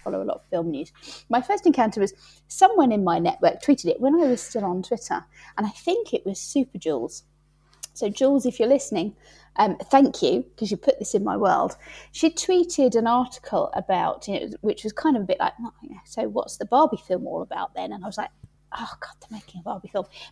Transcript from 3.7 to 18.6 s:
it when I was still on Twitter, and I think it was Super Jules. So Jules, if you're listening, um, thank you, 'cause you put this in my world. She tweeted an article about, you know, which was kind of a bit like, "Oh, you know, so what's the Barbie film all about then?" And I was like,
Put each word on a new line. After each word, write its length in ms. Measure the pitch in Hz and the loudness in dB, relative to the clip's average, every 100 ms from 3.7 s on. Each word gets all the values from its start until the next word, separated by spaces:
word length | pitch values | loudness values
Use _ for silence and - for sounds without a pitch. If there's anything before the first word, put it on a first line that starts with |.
| 285 170 | 2 2
it 160 | - | 0
when 120 | 254 330 | 4 4
I 60 | 294 | 4
was 140 | 247 | 0
still 240 | - 226 196 | -4 -4 -2
on 180 | 180 | -4
Twitter, 400 | 185 202 - - - _ - - | -4 -6 -4 -8 -8 _ -12 -6
and 80 | 208 | -6
I 40 | |
think 440 | - - 427 427 | -4 -2 -2 -2
it 120 | - - | -4 -4
was 120 | 196 | -8
Super 380 | - 285 247 185 | -2 0 0 -2
Jules. 460 | 160 135 120 - _ _ _ _ _ _ - | -4 -2 -4 -10 _ _ _ _ _ _ -16
So 160 | - 208 | -6 -4
Jules, 360 | - 269 277 247 | 2 4 4 2
if 140 | - | 0
you're 100 | 233 | 2
listening, 460 | 269 - 196 202 - - - _ - | 2 2 -4 -4 -8 -20 -20 _ 0
um, 180 | 214 165 - | 0 0 4
thank 300 | 269 262 - | 6 6 4
you, 240 | 139 190 - - | 2 2 -2 -8
'cause 140 | 208 | -6
you 60 | 202 | -2
put 220 | - - | 0 0
this 140 | - | 0
in 80 | 233 | -2
my 120 | 208 196 | -2 0
world. 400 | 196 151 180 - - - - | 2 2 0 -6 -20 -20 -18
She 160 | - 320 | -2 0
tweeted 640 | - - 370 339 - 254 226 | 0 0 2 2 2 2 4
an 120 | 233 | 2
article 600 | 240 247 - - 196 - | 2 0 -6 -4 -2 -2
about, 520 | - 185 180 165 - - | -2 -2 0 0 -4 -6
you 120 | 196 | -6
know, 80 | - - | -6 -6
which 240 | 214 - 214 | -4 -4 -6
was 80 | |
kind 240 | - 320 247 | -2 2 2
of 60 | |
a 20 | 190 | 0
bit 120 | - | -2
like, 120 | - - | -2 -4
"Oh, 100 | 233 - | -14 -14
you 80 | - | -20
know, 100 | 190 - | -20 -12
so 240 | - 220 | -6 -4
what's 260 | 208 - - | -4 -6 -6
the 80 | 202 | 0
Barbie 300 | 240 214 208 - | 4 4 0 -4
film 220 | 180 - | -6 -4
all 140 | 165 | -8
about 320 | 180 175 180 | -8 -8 -8
then?" 180 | - 180 | -8 -10
And 120 | 165 180 | -10 -12
I 20 | |
was 100 | 202 | -10
like, 120 | - _ - _ | -10 _ -20 _